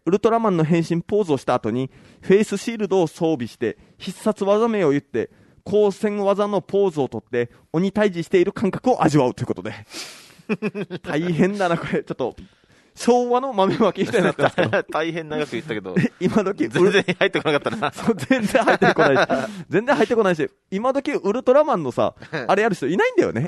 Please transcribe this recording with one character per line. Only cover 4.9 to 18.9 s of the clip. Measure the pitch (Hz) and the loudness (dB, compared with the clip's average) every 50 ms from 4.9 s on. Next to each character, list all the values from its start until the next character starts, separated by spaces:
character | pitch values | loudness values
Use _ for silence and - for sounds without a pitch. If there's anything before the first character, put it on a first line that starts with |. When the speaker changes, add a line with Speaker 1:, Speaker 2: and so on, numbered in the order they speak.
Speaker 1:
言 | 139 143 | 2 0
っ | |
て、 | - _ - 113 101 - _ _ _ _ _ _ _ | -2 _ -4 -4 -4 -6 _ _ _ _ _ _ _
光 | - 196 208 208 202 | -2 2 2 2 2
線 | 185 - - 208 208 208 | 2 0 -4 -4 -2 0
技 | 196 196 196 190 208 208 | 0 0 0 0 0 0
の | 208 185 | -2 -2
ポ | - - - 196 202 190 | -2 -2 0 0 2 2
ー | |
ズ | 156 151 | 0 -2
を | 131 - | -2 -2
と | - 110 | -4 -8
っ | - | -8
て、 | _ - 120 120 - _ _ _ _ | _ -2 -2 -2 -2 _ _ _ _
鬼 | - 160 190 196 - | -2 -2 -2 0 2
退 | 214 214 202 | 2 0 0
治 | 170 170 165 | 0 -4 -2
し | - | 0
て | - 180 | 2 2
い | 175 | 2
る | 196 | 2
感 | - - 220 185 | 0 -2 -2 -2
覚 | - - - 254 | -2 0 0 0
を | 240 - - | 2 4 2
味 | 170 139 151 | 4 4 4
わ | 127 127 | 4 2
う | - | 0
と | - 123 | -2 -6
い | |
う | - | -6
こ | - | -6
と | - | -6
で。 | 90 107 104 - 107 - - - - - - - - - - - | -8 -10 -12 -12 -16 -16 -16 -14 -14 -14 -16 -20 -20 -20 -20 -16
<laughs> | _ - 214 - 214 202 - 208 190 - 180 156 - | _ -8 -6 -4 -4 -6 -6 -6 -8 -10 -12 -12 -8
大 | - 156 151 170 180 | -6 -4 -2 -2 -2
変 | 170 147 180 190 208 202 | 0 2 0 0 0 0
だ | 190 170 | 0 0
な、 | 170 156 | 0 -2
こ | - - | -4 -4
れ。 | 175 156 - | -4 -4 -4
ち | - | -6
ょ | 165 | -6
っ | - | -6
と、 | 131 110 - - 95 - _ _ _ _ _ _ _ _ _ | -6 -6 -6 -10 -18 -20 _ _ _ _ _ _ _ _ _
昭 | - - 240 247 247 247 240 | -2 2 2 4 4 2 2
和 | 240 247 | 0 -2
の | 262 277 233 | -2 -2 0
豆 | 196 190 190 180 - | 0 2 2 2 2
ま | 220 185 - | 2 2 2
き | - | 0
み | 208 - | -2 0
た | 233 208 | 0 2
い | |
に | - | 2
な | 180 - | 0 0
っ | |
て | - | 0
ま | 147 147 | 0 0
す | - - | 2 0
け | 170 120 | 0 0
ど。 | 202 185 - | 0 -2 -2
Speaker 2:
<laughs> | - | -2
大 | - 147 160 165 160 | -4 -4 -4 -4 -6
変 | 170 160 151 | -6 -8 -8
長 | 151 151 147 | -6 -6 -6
く | 135 | -6
言 | - 113 | -6 -8
っ | - | -8
た | 156 113 | -6 -8
け | 107 | -8
ど。 | 95 95 90 170 | -8 -4 -2 0
Speaker 1:
え、 | - 240 - - | 0 -2 -2 -2
今 | 175 185 - 214 202 | -2 0 0 0 0
時、 | 190 202 - - 120 | 0 -2 -4 -4 -2
Speaker 2:
全 | 110 - 180 196 | 2 2 4 4
然 | 190 196 - - 175 - | 4 2 0 0 -2 -2
入 | 190 196 | -2 -2
っ | |
て | 190 156 | -2 -2
こ | - 160 | -2 0
な | 147 139 | -2 0
か | - 120 | -2 -4
っ | |
た | - 220 | -4 -4
な。 | 180 139 - | -6 -6 -6
Speaker 1:
そ | - - 226 | -4 -4 -2
う、 | 226 | -2
全 | 175 - - 262 254 | -2 -2 0 0 0
然 | 214 - - 247 | 0 2 2 2
入 | 220 240 233 | 2 2 2
っ | - | 4
て | 185 233 | 2 2